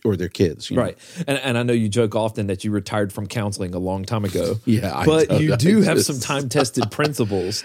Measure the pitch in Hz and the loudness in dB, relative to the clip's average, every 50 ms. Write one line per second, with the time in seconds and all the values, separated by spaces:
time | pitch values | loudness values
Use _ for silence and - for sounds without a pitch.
0 | - 113 101 82 90 90 - - 92 82 73 - - - - 127 113 90 87 - | -2 0 0 0 -2 -4 0 2 0 0 0 -2 -8 -4 -2 0 0 -2 -4 -8
1 | - - - 180 165 143 139 135 131 135 120 117 120 123 120 117 113 107 101 120 | -14 -16 -10 -8 -4 -2 -2 -2 0 0 0 0 2 2 2 2 2 2 2 2
2 | 117 104 - 110 110 110 107 117 104 101 95 92 - 107 104 101 101 - - 107 | 2 2 2 0 -2 -2 -2 -2 -4 -2 -4 -4 -4 -2 -2 -2 -2 -2 -2 -2
3 | 104 98 - - 104 98 - 120 104 104 98 - 98 90 90 90 92 92 92 98 | -2 -2 -4 -8 -10 -8 -6 -4 -4 -4 -4 -6 -6 -6 -4 -4 -4 -4 -4 -4
4 | 95 - 120 110 104 95 92 90 85 90 98 110 - - 110 107 101 92 71 67 | -4 -4 -4 -2 -2 -2 -2 -2 -2 -2 -2 -2 0 2 2 2 2 -2 -2 0
5 | 90 151 156 160 156 - - - 156 156 - 117 131 180 214 220 196 180 156 - | 2 4 4 4 4 4 4 2 4 2 2 4 4 4 6 6 6 4 4 2
6 | - - 147 123 - - 143 139 143 127 139 147 139 113 - 131 - 101 - - | 2 0 -2 -4 -2 -2 -2 -2 -2 0 2 2 2 2 0 -2 -2 -2 -2 -2
7 | 147 151 139 - 120 101 104 95 87 92 104 - | -2 0 0 0 -2 0 0 -2 -2 -2 -4 -6